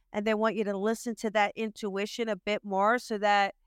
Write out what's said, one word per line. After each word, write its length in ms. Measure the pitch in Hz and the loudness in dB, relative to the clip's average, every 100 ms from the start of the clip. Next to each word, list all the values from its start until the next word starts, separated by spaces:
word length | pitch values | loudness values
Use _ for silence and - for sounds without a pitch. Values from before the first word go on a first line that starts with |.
| _ | _
and 120 | 208 208 | -4 0
they 80 | |
want 220 | 214 220 202 | 2 2 0
you 80 | 202 | -2
to 120 | 196 | 0
listen 380 | 208 226 240 214 | -2 -2 -4 -6
to 140 | 220 | -2
that 220 | 208 208 - | 2 0 0
intuition 720 | 220 - 208 190 214 - 226 | -6 -4 -6 -4 -4 -4 -4
a 80 | 202 | -4
bit 300 | - 208 202 | -2 -4 -2
more 340 | 190 208 240 | 2 4 2
so 180 | - 214 | 0 -2
that 380 | 208 202 202 - | 2 4 2 -2